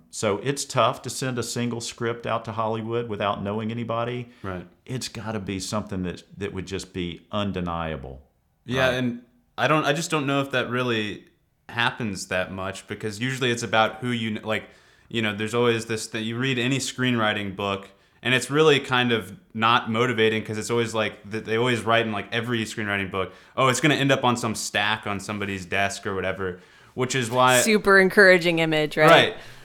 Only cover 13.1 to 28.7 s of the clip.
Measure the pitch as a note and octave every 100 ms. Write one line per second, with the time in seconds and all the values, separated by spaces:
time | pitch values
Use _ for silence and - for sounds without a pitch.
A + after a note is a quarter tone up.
13.1 | G2+ B2+ C3 B2 A#2 A2 A2 A2 - B2
14.1 | A#2 A2 G#2+ G#2+ G#2 - _ _ _ -
15.1 | A#2 A2 G2+ G#2+ A#2+ A#2+ A2+ A2 A2 -
16.1 | A2+ A2 A#2 C3+ B2 B2 C3+ - - B2+
17.1 | A#2 G#2+ G#2 G2+ F#2+ G2+ G2 - _ _
18.1 | _ A#2+ B2+ B2 D3 D#3 C3+ C3+ B2+ B2
19.1 | A2+ F#2+ G2 _ A2+ A2+ A#2+ A2+ A2+ B2+
20.1 | A2 A2 A2 G#2+ G#2+ G2+ A#2+ A2+ A2 G#2
21.1 | - G2+ A2 F#2+ A2 B2+ A#2 G2+ A#2 A2
22.1 | G#2 G2 A#2 A2+ A#2 G#2+ - G#2 G2 F#2+
23.1 | F#2+ F#2 - - - C3 A#2+ D#3 B2 C#3
24.1 | C3+ B2 A#2 A#2 G2+ - G2+ G#2 A2 G#2
25.1 | G2 F#2 G#2 G2+ G2 F2 G2 G2 - G#2+
26.1 | F#2+ F#2 F#2 F#2 F2+ - - - A#2+ B2+
27.1 | C3+ A2+ B2+ B2+ B2+ A3+ G#3+ G3 G3 F#3
28.1 | G#3+ F#3+ F3+ F3 E3 D#3+